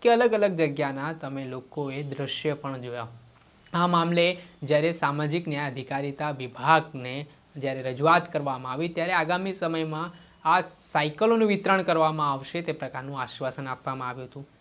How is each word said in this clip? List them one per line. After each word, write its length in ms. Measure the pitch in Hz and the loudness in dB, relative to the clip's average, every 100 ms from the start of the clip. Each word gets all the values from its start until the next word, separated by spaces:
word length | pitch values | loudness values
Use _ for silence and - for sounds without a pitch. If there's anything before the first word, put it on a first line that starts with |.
કે 80 | 233 | 4
અલગ 240 | 233 240 | 6 6
અલગ 220 | 214 202 170 | 4 2 2
જગ્યાના 580 | 156 143 139 135 147 | 0 0 -2 -2 -6
તમે 320 | 160 143 135 131 | -6 -8 -8 -8
લોકોએ 580 | 127 - 151 139 135 | -10 -8 -6 -6 -6
દ્રશ્ય 500 | 147 135 135 - 156 | -6 -6 -6 -4 -4
પણ 280 | 147 139 131 | -4 -6 -8
જોયા. 260 | 123 120 113 - - _ _ _ - | -8 -8 -10 -14 -20 _ _ _ -4
આ 140 | 170 180 | 0 4
મામલે 500 | 175 170 170 175 175 - - | 4 4 4 4 2 -8 -8
જ્યારે 280 | 139 147 160 | 2 4 4
સામાજિક 560 | 165 147 147 151 170 170 | 2 0 0 -2 -2 -2
ન્યાય 240 | 143 143 | -4 -4
અધિકારિતા 600 | 131 131 139 143 139 151 | -6 -6 -4 -4 -4 -6
વિભાગને 920 | 135 127 113 135 160 156 135 123 135 147 - _ 147 | -6 -10 -2 4 4 4 -6 -8 -8 -10 -16 _ -6
જ્યારે 240 | 135 135 | -4 -4
રજૂઆત 520 | 131 127 156 170 165 | -4 2 6 6 4
કરવામાં 380 | 151 139 127 127 | -2 -2 -4 -4
આવી, 180 | 131 170 | -4 -4
ત્યારે 240 | 170 170 | -2 0
આગામી 400 | 180 160 180 190 | 2 2 0 -2
સમયમાં 960 | 190 165 165 160 156 175 - - _ 160 | -4 -2 -2 -2 -4 -8 -10 -20 _ 4
આ 120 | 180 | 4
સાયકલોનું 880 | 170 - - 156 151 151 220 226 214 | 2 -8 -4 0 0 2 4 4 4
વિતરણ 360 | 196 196 190 | 4 4 4
કરવામાં 480 | 175 160 156 156 147 | 4 4 2 2 0
આવશે, 300 | 135 139 170 | -2 -4 -6
તે 100 | 170 | -6
પ્રકારનું 500 | - 131 131 135 135 | -6 -8 -8 -10 -8
આશ્વાસન 460 | 123 - 131 131 135 | -8 -6 -6 -6 -8
આપવામાં 420 | 127 139 131 127 | -8 -8 -6 -8
આવ્યું 180 | 127 127 | -10 -12
હતું. 200 | 139 139 _ | -14 -16 _